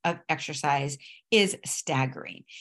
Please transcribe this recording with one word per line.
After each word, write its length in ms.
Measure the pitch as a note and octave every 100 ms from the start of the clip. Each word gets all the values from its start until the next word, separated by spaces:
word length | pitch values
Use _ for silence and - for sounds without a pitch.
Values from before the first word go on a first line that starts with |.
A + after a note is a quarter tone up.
of 160 | - E3+ -
exercise 680 | D3 - C#3+ D3 C#3+ C#3 C#3 - - _
is 260 | A3 G3 -
staggering. 800 | - - - C3+ C3 - - - - -